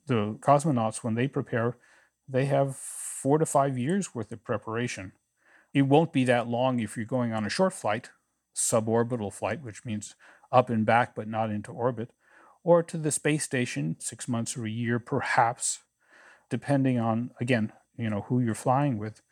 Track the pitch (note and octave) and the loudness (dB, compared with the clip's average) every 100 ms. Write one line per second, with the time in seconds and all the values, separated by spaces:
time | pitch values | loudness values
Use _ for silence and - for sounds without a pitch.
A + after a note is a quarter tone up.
0 | - A#2 G#2 G#2+ - C#3+ D#3+ B2 A2 - | -2 0 0 -2 4 4 4 2 0 -2
1 | A#2+ A2+ C#3 C#3+ B2 A#2 A#2+ - _ _ | -4 -2 -2 -2 -4 -2 -2 -4 _ _
2 | _ _ - C3 C#3 C#3 C#3 C3+ - - | _ _ -4 -2 2 2 0 -2 -12 -12
3 | - - C3+ D#3 D#3+ C#3+ C#3+ B2+ B2+ G3 | -12 -4 2 2 4 2 2 0 0 -2
4 | F3+ B2 G#2+ A2 - G#2+ - A2 A#2+ - | -2 -8 -10 -10 -4 -4 -4 -4 -4 -6
5 | F#2+ - _ _ _ _ _ C#3 C#3 C#3+ | -12 -16 _ _ _ _ _ 2 6 4
6 | E3 C#3 B2+ A#2+ A#2 A#2 C3 B2 G#2+ - | 4 2 2 2 2 0 0 0 -2 -6
7 | G#2 C3 A#2+ A2 G#2 - F#3 - A2 A2 | -4 -2 -2 -2 -2 0 0 0 -4 -4
8 | - - _ _ _ - - A#2 A2 A2+ | -6 -20 _ _ _ -6 0 0 2 2
9 | A#2 B2 G2+ - G2 A2 B2+ - A2 G#2+ | 0 -2 -6 -4 -6 -6 -8 -14 -8 -8
10 | - - - - _ B2+ A#2+ A2+ G#2+ A#2 | -8 -18 -20 -20 _ 4 4 2 4 4
11 | A#2+ - G#2+ A2+ A2 G#2 G#2 - A#2+ A2+ | 2 -4 -6 -4 -2 -4 -8 -4 -2 -2
12 | A#2 _ _ _ - _ F3 E3+ E3 E3 | -8 _ _ _ -20 _ 4 4 4 -2
13 | D3+ - D3 D3+ - C3 B2 C#3+ D#3 D#3 | -2 0 0 0 0 -2 -2 -2 -4 -6
14 | - - - A#2 A2+ B2+ A2 A2 A#2 A#2+ | -10 -10 -6 -4 -4 -6 -6 -4 0 -2
15 | - C3 - - A#2 B2 - - _ _ | -2 -4 0 2 2 0 -6 -6 _ _
16 | _ - - - _ B2 - C#3 C3 B2 | _ -20 -20 -20 _ -6 0 2 4 2
17 | A2+ A2+ B2 - B2 A#2+ G#2+ - _ - | 2 0 -4 -6 0 2 0 -6 _ -6
18 | A2+ G2+ - B2 A#2 G#2+ C3+ B2+ D3 A2 | -4 -4 -2 0 0 0 2 2 2 -2
19 | G#2+ - _ | -6 -12 _